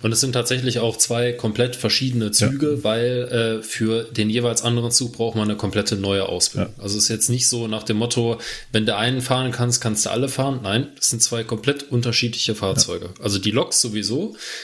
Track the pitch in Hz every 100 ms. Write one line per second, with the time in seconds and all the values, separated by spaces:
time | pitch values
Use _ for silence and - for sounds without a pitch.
0 | 113 113 139 123 113 127 127 113 113 110
1 | - 117 120 120 113 107 123 123 110 -
2 | 131 120 107 104 - 139 147 143 107 113
3 | 120 127 123 123 113 110 - - 110 113
4 | 113 - 107 113 120 113 120 120 117 117
5 | 123 - 117 110 104 104 101 107 101 101
6 | 98 98 92 90 - - 95 - 101 104
7 | 101 110 - 123 - 120 113 107 - 107
8 | 117 123 117 117 - - - 110 110 104
9 | 117 131 127 127 131 123 120 120 113 107
10 | 101 104 135 - 135 131 98 107 139 -
11 | - 117 - 117 113 110 - 143 - 123
12 | 120 113 120 117 - 104 98 95 - 87
13 | 90 95 107 101 101 110 139 - 127 104
14 | 98 127 214 - - -